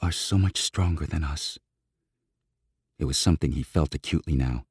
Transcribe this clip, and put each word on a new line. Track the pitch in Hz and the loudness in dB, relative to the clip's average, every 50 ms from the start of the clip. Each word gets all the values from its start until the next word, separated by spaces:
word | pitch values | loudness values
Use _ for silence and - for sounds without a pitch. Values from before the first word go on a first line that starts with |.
are | 87 85 - | -2 -2 -2
so | - - - 98 | -4 -2 0 2
much | 98 95 92 - - | 4 4 2 0 -2
stronger | - - - 98 90 87 85 76 73 | -4 -2 0 0 0 0 0 -2 -4
than | 71 - 78 76 | -4 -2 -2 -2
us." | 71 76 - - - - - _ _ _ _ _ _ _ _ _ _ _ _ _ _ _ _ _ _ _ _ _ _ _ _ _ _ _ | -2 -4 -6 -8 -10 -12 -14 _ _ _ _ _ _ _ _ _ _ _ _ _ _ _ _ _ _ _ _ _ _ _ _ _ _ _
It | - 78 | -4 -2
was | 64 65 | -2 0
something | - - 92 82 - 82 67 | 2 4 4 4 4 2 0
he | 65 - | 0 -2
felt | 64 - - 87 76 - - | -4 0 0 0 2 0 -2
acutely | 69 - - 85 80 - 82 73 | -6 -4 -2 -2 -2 0 0 0
now | 65 64 64 60 60 - _ | 2 2 0 -2 -4 -8 _